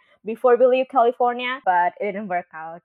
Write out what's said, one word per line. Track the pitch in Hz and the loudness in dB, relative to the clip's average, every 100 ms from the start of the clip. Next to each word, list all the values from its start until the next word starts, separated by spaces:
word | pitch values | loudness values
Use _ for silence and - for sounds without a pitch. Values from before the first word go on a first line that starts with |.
| _ _ | _ _
before | 190 226 254 240 | -12 -2 2 4
we | 254 | 4
leave | 254 262 | 2 0
California, | 269 233 247 247 240 247 262 190 | 2 2 2 -2 -2 -6 -6 -2
but | 180 233 - | 0 0 -2
it | 202 | -6
didn't | 190 214 | -6 -6
work | 180 180 | -6 -6
out. | 160 160 170 | -14 -16 -16